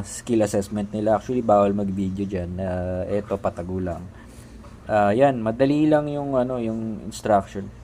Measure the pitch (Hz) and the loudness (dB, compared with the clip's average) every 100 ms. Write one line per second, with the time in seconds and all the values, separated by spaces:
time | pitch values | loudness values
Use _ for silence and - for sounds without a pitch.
0 | 101 - - 113 104 107 101 104 101 107 | -4 -8 0 2 2 2 -2 -4 -4 -2
1 | 107 107 - 127 113 104 101 101 98 95 | 2 2 2 0 4 6 6 2 -2 -2
2 | 95 95 98 95 87 90 92 92 90 90 | -2 -2 -4 -4 -4 -4 -4 -2 -2 -4
3 | 90 101 101 98 98 90 87 92 92 82 | -2 -2 -2 -2 -2 -4 -6 -4 -4 -6
4 | 90 - - - - - - - - 107 | -10 -16 -20 -20 -20 -18 -18 -14 -2 2
5 | 101 110 139 127 110 117 135 147 151 151 | 4 6 4 4 -2 2 2 4 4 4
6 | 147 143 143 135 127 127 113 113 113 107 | 2 -4 -2 0 0 0 -2 -4 -4 -8
7 | 92 - 117 104 95 101 98 - | -10 -6 2 2 2 -6 -10 -12